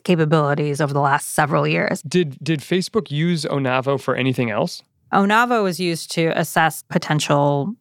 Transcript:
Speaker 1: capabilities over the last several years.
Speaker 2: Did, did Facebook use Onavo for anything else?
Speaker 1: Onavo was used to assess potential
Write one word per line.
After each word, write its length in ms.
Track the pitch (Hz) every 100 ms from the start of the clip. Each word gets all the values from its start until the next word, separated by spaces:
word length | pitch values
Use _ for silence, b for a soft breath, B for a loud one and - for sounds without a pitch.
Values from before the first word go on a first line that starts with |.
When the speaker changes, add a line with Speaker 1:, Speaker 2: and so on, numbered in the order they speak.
Speaker 1:
capabilities 800 | - 170 156 160 143 143 147 143
over 120 | 147
the 80 | 143
last 360 | 143 147 - -
several 320 | 147 156 151
years. 340 | 165 175 185
Speaker 2:
Did, 340 | 139 180 160 127
did 200 | 147 160
Facebook 500 | - 180 - 220 165
use 320 | 143 170 170
Onavo 560 | 147 143 131 131 131 135
for 160 | - 127
anything 340 | 131 127 120
else? 320 | 104 175 - _ _ -
Speaker 1:
Onavo 500 | - 196 214 240 240
was 160 | 196 160
used 320 | 175 160 -
to 200 | - 165 -
assess 460 | 165 - 160 - -
potential 840 | 170 - 151 - 147 143 143 165 233